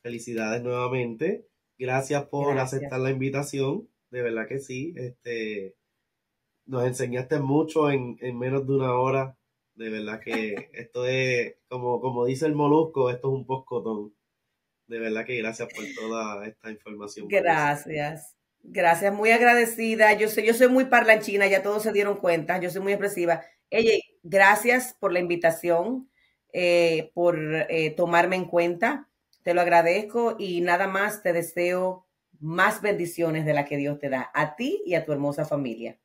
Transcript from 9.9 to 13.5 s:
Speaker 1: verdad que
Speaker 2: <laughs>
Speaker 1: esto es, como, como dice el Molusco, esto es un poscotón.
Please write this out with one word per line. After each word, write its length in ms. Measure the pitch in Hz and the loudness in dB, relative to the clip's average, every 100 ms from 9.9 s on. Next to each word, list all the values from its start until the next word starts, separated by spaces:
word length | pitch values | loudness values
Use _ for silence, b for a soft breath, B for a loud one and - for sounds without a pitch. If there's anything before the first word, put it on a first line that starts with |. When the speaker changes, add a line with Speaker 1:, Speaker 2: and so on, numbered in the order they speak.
Speaker 1:
verdad 300 | 110 107 110 | -8 -8 -10
que 500 | - 113 110 101 - | -6 -4 -4 -8 -12
Speaker 2:
<laughs> 20 | |
Speaker 1:
esto 340 | - 120 123 127 | -18 -12 -6 -2
es, 480 | 131 131 123 110 - _ | 0 0 0 -2 -10 _
como, 320 | 127 123 120 | -6 -2 -2
como 240 | 127 120 123 | -2 0 -2
dice 200 | 131 156 | 0 -2
el 80 | |
Molusco, 560 | 147 147 156 160 139 123 | 2 4 4 2 0 -2
esto 180 | 123 135 | 0 -4
es 60 | |
un 120 | 131 | -4
poscotón. 680 | - | -4